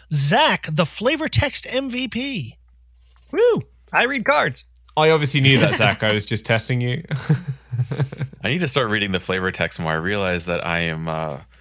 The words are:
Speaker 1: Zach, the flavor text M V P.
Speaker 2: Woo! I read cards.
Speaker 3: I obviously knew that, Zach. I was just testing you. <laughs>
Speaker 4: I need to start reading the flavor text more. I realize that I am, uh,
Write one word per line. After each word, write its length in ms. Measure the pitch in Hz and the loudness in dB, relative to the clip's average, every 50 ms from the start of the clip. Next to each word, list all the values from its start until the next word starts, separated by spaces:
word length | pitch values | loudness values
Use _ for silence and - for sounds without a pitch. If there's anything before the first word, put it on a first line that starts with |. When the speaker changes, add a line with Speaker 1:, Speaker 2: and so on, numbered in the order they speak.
| - - | -8 -4
Speaker 1:
Zach, 560 | 156 139 139 143 202 269 311 277 185 - - 160 | -2 0 2 2 4 4 4 4 2 0 -2 -4
the 160 | 156 170 160 | 0 0 0
flavor 400 | - - - 208 262 320 285 311 | 0 -2 -2 0 0 0 0 -2
text 400 | - - - 294 269 - - - - | 0 0 0 0 0 -2 -6 -8 -4
M 200 | 226 262 277 254 | -6 -4 -4 -4
V 160 | 240 247 262 | -6 -6 -6
P. 500 | 226 - 233 269 285 262 180 117 110 - _ _ _ _ _ _ _ _ _ _ _ _ _ _ - | -4 -4 -6 -4 -4 -6 -6 -8 -8 -14 _ _ _ _ _ _ _ _ _ _ _ _ _ _ -6
Speaker 2:
Woo! 300 | 269 370 480 494 427 - - _ _ _ _ - - | 0 4 4 4 4 2 -2 _ _ _ _ -2 2
I 120 | 170 233 | 2 2
read 200 | 254 285 254 - | 2 0 -2 0
cards. 400 | 269 294 294 - 156 127 - - _ _ - _ - - | 2 2 2 2 0 -2 -8 -16 _ _ -20 _ -6 2
Speaker 3:
I 160 | 151 156 160 | 4 6 6
obviously 300 | 160 151 147 131 - 139 | 6 4 2 2 2 4
knew 180 | 131 135 135 - | 6 6 6 6
that, 160 | - - - | 6 4 4
Zach. 260 | - 107 101 101 - | 4 4 2 2 2
I 100 | 110 107 107 | 0 0 0
was 120 | 107 - | 0 0
just 220 | - 113 107 - | -2 -4 -4 0
testing 340 | - 113 110 - - 127 123 | 0 0 0 0 -2 -2 -2
you. 220 | 123 123 123 - - | -2 -2 -4 -6 -6
<laughs> 1400 | - 135 131 - - 147 - - 139 131 - - - 123 113 120 - - - 131 - - - 139 - - - - | -8 -8 -6 0 0 0 0 0 -8 -10 -12 -10 -8 -4 -4 -2 -2 -2 -4 -4 -4 -4 -10 -10 -10 -10 -6 -4
Speaker 4:
I 40 | 113 | -2
need 120 | 147 180 | -2 0
to 60 | 170 | -2
start 220 | 135 - 143 120 107 | 0 0 0 0 0
reading 220 | 107 104 101 98 | 0 0 0 0
the 80 | 92 90 | -2 -4
flavor 320 | - - 92 92 92 95 | -2 -2 -2 -2 -2 -4
text 280 | - - 85 82 - - | -2 -2 -4 -4 -2 -4
more. 120 | 82 78 | -4 -2
I 40 | 80 | -2
realize 500 | 80 85 95 104 101 95 92 87 85 85 | -2 -2 -2 -2 0 0 -2 -2 -2 -2
that 180 | 87 85 80 - | -4 -4 -4 -4
I 140 | 85 85 85 | -4 -2 -2
am, 280 | 85 82 80 80 80 | -2 -2 -4 -4 -4
uh, 340 | 82 80 80 80 78 69 67 - _ _ _ | -4 -4 -4 -4 -6 -8 -10 -14 _ _ _